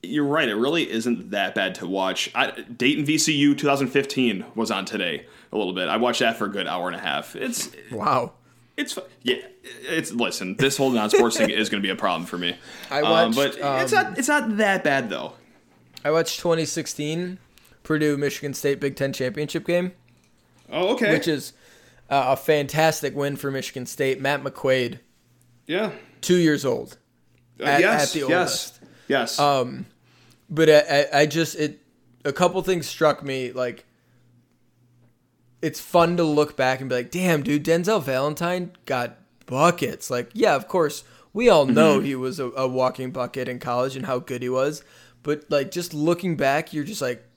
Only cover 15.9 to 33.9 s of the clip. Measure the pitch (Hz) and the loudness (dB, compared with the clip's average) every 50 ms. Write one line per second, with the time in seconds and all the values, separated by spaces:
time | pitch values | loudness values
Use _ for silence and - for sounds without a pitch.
15.9 | _ - - 143 156 165 165 160 - - - 175 165 165 160 147 - 165 151 - | _ -6 -2 0 0 2 0 0 -6 -4 0 0 0 0 0 -4 -4 -6 -6 -8
16.9 | - - 139 147 156 170 180 180 185 185 _ _ _ - _ _ _ _ _ - | -8 -6 -6 -4 -4 -4 -6 -8 -10 -14 _ _ _ -20 _ _ _ _ _ -2
17.9 | 156 151 151 151 147 139 143 139 139 - - 143 131 - - 143 143 - 143 139 | 0 2 2 2 2 2 0 -2 -4 -4 -8 -8 -8 -2 -2 -2 0 0 -2 -4
18.9 | 131 - 139 139 - - 131 127 - 147 151 151 - 165 160 - 175 175 180 185 | -2 -2 -4 -4 -2 -2 -4 -4 -4 -4 -6 -4 -4 -6 -2 0 0 0 0 -2
19.9 | 185 _ _ _ _ _ _ _ _ _ _ _ _ _ _ - - 156 180 196 | -8 _ _ _ _ _ _ _ _ _ _ _ _ _ _ -8 -4 -2 0 0
20.9 | 254 254 233 208 202 156 - 170 156 135 - - _ _ _ - - - _ _ | 0 2 2 2 2 2 2 -2 -2 -2 -4 -12 _ _ _ -20 -20 -20 _ _
21.9 | _ _ _ - 139 139 131 131 135 131 - - 156 147 143 127 - 156 156 160 | _ _ _ 0 0 2 4 2 0 0 2 2 2 2 2 -2 0 2 2 2
22.9 | 156 - - 135 127 143 139 143 139 139 - 139 135 135 127 - - 135 123 - | 2 0 -6 -6 -4 -2 -4 -4 -4 -4 -6 -6 -6 -6 -8 -8 -10 -10 -12 -12
23.9 | - - 139 135 131 131 135 139 143 139 135 139 - - - 135 131 131 123 120 | -4 -2 0 0 0 0 0 -2 -2 -2 -4 -8 -8 -2 0 2 2 2 2 -2
24.9 | - - _ _ _ _ _ _ _ _ _ _ _ _ _ - 156 190 220 196 | -4 -10 _ _ _ _ _ _ _ _ _ _ _ _ _ -4 -2 -2 -2 -4
25.9 | - - - - _ _ - - 180 180 170 156 151 139 135 131 127 123 120 - | -6 -10 -18 -20 _ _ 0 2 4 6 6 4 4 2 0 -2 -2 -2 -6 -10
26.9 | - _ _ _ _ _ _ _ _ _ _ _ _ _ - 143 139 143 170 202 | -16 _ _ _ _ _ _ _ _ _ _ _ _ _ 0 2 4 4 4 4
27.9 | 226 151 143 135 - 156 139 135 165 180 175 143 - - - - - _ - - | 4 2 2 0 0 -2 0 2 2 2 2 0 -2 -6 -6 -10 -14 _ -20 -20
28.9 | - - - - 139 135 120 117 - - 147 147 143 131 123 127 131 127 - - | -20 -20 -4 0 0 0 0 -2 0 2 2 4 4 2 0 -2 -6 -12 -14 -16
29.9 | _ _ _ _ _ _ _ _ _ _ _ _ 160 151 160 156 151 151 151 - | _ _ _ _ _ _ _ _ _ _ _ _ 2 4 8 8 8 8 8 6
30.9 | 147 143 143 139 - 143 151 151 139 165 165 151 - - 151 151 - - _ _ | 2 2 2 4 4 4 4 4 4 0 -2 -2 -2 -4 -4 -4 -4 -10 _ _
31.9 | _ _ _ _ _ _ _ 143 139 - 180 175 175 190 180 185 185 175 147 - | _ _ _ _ _ _ _ -6 0 2 2 2 2 0 -2 0 -2 -2 -2 -6
32.9 | - - 160 151 139 - - 139 135 131 127 123 123 127 127 123 120 - _ _ | -2 2 2 2 2 0 -4 -6 -6 -4 -6 -6 -4 -4 -4 -4 -6 -10 _ _